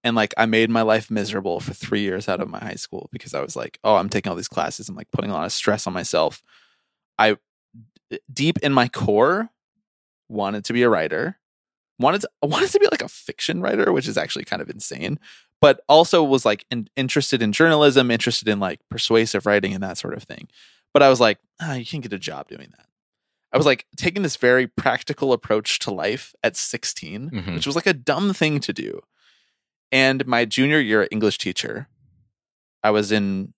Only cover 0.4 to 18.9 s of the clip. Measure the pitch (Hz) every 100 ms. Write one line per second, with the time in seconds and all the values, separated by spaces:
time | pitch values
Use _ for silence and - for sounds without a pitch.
0.4 | 113 110 113 113 110 110 - 107 104 104
1.4 | 95 87 - - - 107 101 92 101 92
2.4 | - - 113 - - - - 123 - 71
3.4 | 69 64 57 - 110 101 95 104 98 87
4.4 | - - 80 - 104 92 - - 101 87
5.4 | 85 - - 104 - 90 - 85 80 -
6.4 | _ _ _ _ _ _ _ - 110 104
7.4 | _ _ _ 117 110 _ _ - - 131
8.4 | 151 165 147 135 123 - 107 104 135 190
9.4 | 226 _ _ _ _ _ _ _ _ 107
10.4 | 98 104 101 120 123 95 80 78 151 -
11.4 | _ _ _ _ _ - 131 196 - _
12.4 | 147 151 381 403 403 - - - - -
13.4 | - 175 185 - 196 160 127 101 - -
14.4 | - - - - - - 82 147 - -
15.4 | _ _ 147 135 - 151 165 180 147 135
16.4 | 120 104 - 120 104 - 131 147 - 127
17.4 | 110 101 165 151 147 131 127 113 - -
18.4 | 110 101 95 78 _